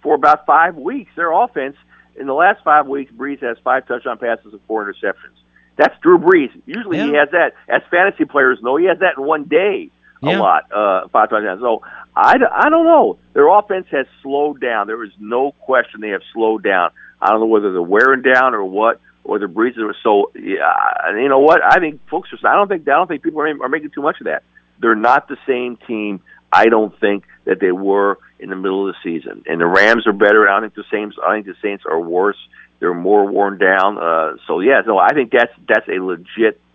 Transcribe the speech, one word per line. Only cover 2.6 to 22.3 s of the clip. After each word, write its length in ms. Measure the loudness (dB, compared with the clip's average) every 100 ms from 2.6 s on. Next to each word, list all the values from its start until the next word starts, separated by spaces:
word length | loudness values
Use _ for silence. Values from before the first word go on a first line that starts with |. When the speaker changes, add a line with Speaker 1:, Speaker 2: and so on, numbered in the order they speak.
Speaker 1:
five 220 | 2 2 2
weeks, 240 | -6 -10
Brees 300 | -12 -10 -8
has 160 | -8 -8
five 240 | -4 -4 -4
touchdown 300 | -8 -8 -8
passes 320 | -6 -6 -10
and 80 | -20 _
four 180 | -8 -8
interceptions. 480 | -8 -8 -8 -14 _ _ _ _ -2
That's 180 | -2 0
Drew 180 | 2 4
Brees. 320 | 4 2 2 -8 -16
Usually 340 | -14 -8 -6
he 120 | -2
Speaker 2:
Yeah. 100 | 0
Speaker 1:
has 100 | 0
that. 220 | 0 -2 -4 -4
As 140 | -4 -2
fantasy 360 | 0 0 0 -2
players 340 | 2 2 0
know, 140 | -2 0
he 100 | 0
has 140 | 0
that 160 | -2 -2
in 60 |
one 220 | -4 -4 0
day 440 | 0 0 -4 -10 _ _ _
a 40 | -4
Speaker 2:
Yeah. 100 | 0
Speaker 1:
lot, 320 | 2 0 0
uh, 360 | -2 0 0 0
five 200 | 0 0
touchdowns. 300 | 0 -4 -6
So 220 | -4 -4 -6 -20 -8 2
I, 220 | 4 4
d-, 80 | 2
I 200 | 2 2
don't 160 | 2 4
know. 320 | 4 4 -2 _
Their 140 | 2 4
offense 380 | 4 2 -8 -6
has 140 | -6 -6 _
slowed 400 | -6 -4 -4 -4
down. 260 | -4 -4 -4
There 160 | -6
is 80 | -10 _
no 320 | -6 -4 -4
question 460 | -6 -2 0 0 -8
they 80 | -8
have 120 | -8 -8
slowed 300 | -4 -2 0
down. 280 | 0 0 0 _ -20 _
I 80 | 0
don't 80 | 2
know 60 | 2
whether 240 | 2 2
they're 80 | -2
wearing 400 | 0 2 4 2
down 320 | 2 4 2
or 100 | 0
what, 380 | -4 0 0 -2 _ _ -6
or 120 | -6
the 80 | -4
Brees 300 | -2 -2 -2
are 160 | -8 -4
so. 280 | 0 0 0 -6
Yeah, 320 | -8 -2 0 0 -2 -2 -4
and 160 | -2
you 60 | 0
know 100 | 4
what? 220 | 4 4
I 160 | 4 2
think 200 | 0 -8 -8
folks 200 | -8 -8